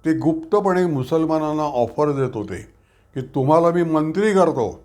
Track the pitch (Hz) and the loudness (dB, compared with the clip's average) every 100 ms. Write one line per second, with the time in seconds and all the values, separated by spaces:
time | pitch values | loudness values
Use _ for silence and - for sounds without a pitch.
0 | 160 160 139 160 - 208 196 180 180 147 | -2 0 0 -2 0 0 2 2 0 -2
1 | 131 160 160 160 151 151 151 127 117 - | -2 0 0 0 -2 -2 -4 -2 -2 0
2 | 151 143 131 117 98 92 - _ _ _ | -2 0 -2 -4 -8 -10 -14 _ _ _
3 | _ 135 131 143 135 160 170 170 165 156 | _ -12 -6 -2 2 4 4 2 2 0
4 | 156 165 214 190 170 139 107 - | 0 0 2 4 2 2 -4 -6